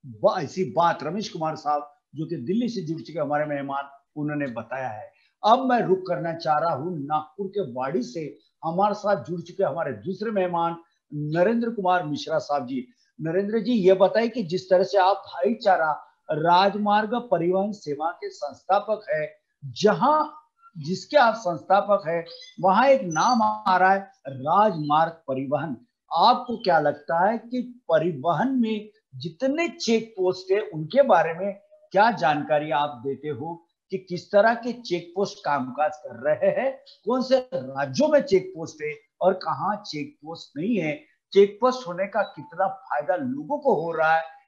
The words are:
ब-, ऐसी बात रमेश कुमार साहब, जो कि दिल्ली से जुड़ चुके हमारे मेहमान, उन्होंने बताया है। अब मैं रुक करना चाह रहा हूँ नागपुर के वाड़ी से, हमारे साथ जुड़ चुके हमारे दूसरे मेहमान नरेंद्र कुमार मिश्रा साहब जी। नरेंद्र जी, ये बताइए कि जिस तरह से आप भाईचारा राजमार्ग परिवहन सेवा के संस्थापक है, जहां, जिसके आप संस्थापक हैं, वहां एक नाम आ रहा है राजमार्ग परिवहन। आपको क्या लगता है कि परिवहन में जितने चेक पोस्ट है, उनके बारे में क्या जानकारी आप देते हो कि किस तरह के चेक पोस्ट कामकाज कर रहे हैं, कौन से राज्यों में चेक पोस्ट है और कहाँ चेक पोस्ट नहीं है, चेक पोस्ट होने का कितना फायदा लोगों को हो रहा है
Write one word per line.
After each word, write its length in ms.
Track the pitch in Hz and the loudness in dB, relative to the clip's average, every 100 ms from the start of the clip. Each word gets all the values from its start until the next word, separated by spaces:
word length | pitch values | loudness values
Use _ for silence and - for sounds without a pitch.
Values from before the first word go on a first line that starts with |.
| 139 | -18
ब-, 280 | 107 185 - | -2 0 0
ऐसी 260 | 254 185 | -6 -4
बात 340 | 170 - 170 160 | -4 0 0 0
रमेश 260 | 135 190 208 | -4 -6 -8
कुमार 280 | 180 156 156 | -6 -6 -4
साहब, 400 | 147 147 147 _ _ | -4 -4 -4 _ _
जो 120 | 135 160 | -10 -8
कि 100 | 170 | -8
दिल्ली 320 | 123 208 240 | -4 -2 -2
से 120 | - | -4
जुड़ 200 | 156 160 | -6 -8
चुके 180 | - 156 | -8 -6
हमारे 260 | 143 147 | -2 -2
मेहमान, 460 | 151 143 139 139 139 - _ 151 | -2 -4 -6 -8 -8 -16 _ -8
उन्होंने 300 | 147 147 139 | -6 -4 -4
बताया 420 | 113 117 131 127 | -6 -8 -8 -8
है। 240 | 107 98 _ _ _ 202 | -10 -14 _ _ _ 4
अब 240 | 247 262 | 4 4
मैं 100 | 247 | 2
रुक 180 | 165 185 | 2 0
करना 340 | - 175 165 | 0 -4 -4
चाह 260 | 165 160 151 | -4 0 2
रहा 160 | 165 | 2
हूँ 240 | 143 160 170 | -2 -4 -6
नागपुर 480 | 139 156 151 - 196 | -2 -4 -4 -10 -8
के 260 | 202 165 | -6 -6
वाड़ी 300 | 123 131 170 | -4 -4 -4
से, 360 | 247 165 147 - _ _ | -4 -8 -10 -12 _ _
हमारे 300 | 156 170 208 | -4 2 2
साथ 300 | 202 202 196 | 2 0 0
जुड़ 160 | 135 175 | -2 -10
चुके 240 | - 180 | -10 -2
हमारे 280 | 180 151 151 | -2 -2 -6
दूसरे 380 | 110 120 190 214 | -6 -8 -6 -4
मेहमान 460 | 208 180 170 170 170 _ _ _ | -2 -2 0 -2 -4 _ _ _
नरेंद्र 560 | 147 151 156 180 233 233 | -8 -4 2 2 2 -2
कुमार 340 | 233 180 180 | -2 0 0
मिश्रा 340 | 151 147 - 156 | 0 -6 -2 -4
साहब 280 | - 143 123 | -2 -4 -4
जी। 220 | 131 123 _ _ _ | -8 -8 _ _ _
नरेंद्र 380 | 156 175 202 226 | -4 -2 0 -2
जी, 140 | 202 | 0
ये 200 | 240 185 | 4 6
बताइए 360 | 190 190 185 233 | 6 4 4 0
कि 140 | 240 | -4
जिस 280 | 175 180 180 | -4 -4 2
तरह 140 | 185 | 2
से 140 | 185 196 | 4 4
आप 180 | 185 196 | 4 2
भाईचारा 760 | - - 185 226 208 175 160 143 - _ - | -4 -2 -2 0 2 2 2 -2 -6 _ -6
राजमार्ग 840 | 160 165 175 202 202 208 208 214 | -2 4 6 6 2 2 2 2
परिवहन 580 | 240 240 175 170 185 202 | -4 0 0 2 0 0
सेवा 380 | 208 - 143 156 | -4 -8 -4 -4
के 200 | - 403 | -4 -10
संस्थापक 760 | - 143 135 _ 196 202 214 - | -10 -12 -12 _ 0 2 -6 -2
है, 300 | 156 151 - _ _ | -4 -4 -10 _ _
जहां, 640 | 139 113 196 180 240 311 302 - _ _ - 175 | -16 0 2 4 4 4 0 -6 _ _ -20 -12
जिसके 380 | 147 185 - 294 | -6 -6 2 4
आप 180 | 233 | 4
संस्थापक 720 | 208 175 160 - 196 196 202 147 | 2 -4 -6 2 2 4 0 0
हैं, 180 | 170 165 - - - | -4 -6 -16 -20 -2
वहां 280 | 180 190 269 | 2 4 6
एक 120 | 269 | 4
नाम 400 | 190 156 196 254 | 2 0 2 4
आ 340 | 214 214 208 180 | 2 0 2 4
रहा 160 | 185 | 6
है 200 | 196 196 _ - | 4 0 _ -14
राजमार्ग 840 | 131 135 185 214 170 147 151 165 160 - | -8 0 4 4 2 2 2 2 -2 -6
परिवहन। 480 | 131 139 123 156 123 _ _ _ | -6 -2 -4 -4 -8 _ _ _
आपको 420 | 160 202 254 - 220 | 4 4 4 0 -4
क्या 240 | 190 165 | 2 2
लगता 500 | 147 139 - 165 190 | 2 -2 -4 0 2
है 80 | 233 | 0
कि 440 | 233 254 - - _ | -6 -8 -8 -12 _
परिवहन 600 | 160 165 151 156 156 240 269 | 2 2 -2 -2 0 0 0
में 300 | 220 214 208 _ _ | 0 -2 -8 _ _
जितने 540 | 131 170 - 269 294 339 | -12 -12 -4 -2 0 -4
चेक 440 | - - 226 226 | -4 0 0 0
पोस्ट 400 | - 185 185 - | -2 -2 -2 -2
है, 80 | 196 | -2
उनके 420 | 220 160 156 254 | -2 -8 -2 2
बारे 320 | 262 180 160 | 6 6 4
में 260 | 165 202 196 _ _ _ | -2 -6 -8 _ _ _
क्या 180 | 185 220 | 2 4
जानकारी 600 | 185 165 147 147 151 151 | 4 0 0 0 0 0
आप 320 | 151 147 120 135 | -2 -2 -4 -8
देते 220 | 135 151 | -8 -8
हो 380 | 127 156 170 _ _ _ | -8 -10 -12 _ _ _
कि 80 | 190 | -10
किस 340 | - 175 - | -8 -10 0
तरह 220 | 202 220 | 4 4
के 180 | 233 240 | 2 -4
चेक 400 | 233 - 170 165 190 | -8 -4 -6 -4 -4
पोस्ट 220 | 190 - | -4 -4
कामकाज 540 | 156 143 127 127 151 - | -4 -2 -4 -2 -2 -2
कर 340 | 135 - 135 | -16 -6 -2
रहे 200 | 151 190 | 2 2
हैं, 280 | 196 262 269 - _ | 2 -2 -6 -18 _
कौन 180 | 185 254 | -4 -2
से 160 | 240 262 254 | 2 0 0
राज्यों 540 | - 127 135 139 131 302 | -8 -6 -6 -4 0 4
में 140 | 294 | 4
चेक 300 | - 190 185 160 | 4 2 0 -12
पोस्ट 260 | 156 - | -12 -10
है 120 | 151 147 _ _ | -10 -10 _ _
और 120 | 175 | 0
कहाँ 520 | 190 160 143 175 208 - | 0 -4 -4 -2 -4 -8
चेक 300 | 151 143 _ | -10 -10 _
पोस्ट 400 | 147 165 - - | -14 -14 -12 -8
नहीं 200 | 185 226 | -2 -2
है, 280 | 156 151 _ _ _ | -2 -6 _ _ _
चेक 260 | 190 202 - | 6 6 4
पोस्ट 260 | 254 254 170 | 0 0 -8
होने 200 | 175 196 | -6 -4
का 160 | 214 | -2
कितना 440 | 190 - 127 165 196 | -4 -6 -18 -4 -4
फायदा 500 | - - - - 180 | -4 -6 -6 -2 -2
लोगों 420 | 196 277 302 285 | -2 -6 -6 -2
को 160 | 285 | 2
हो 180 | 175 165 | 0 0
रहा 240 | 160 160 160 | 0 2 2
है 80 | 165 - | 0 -14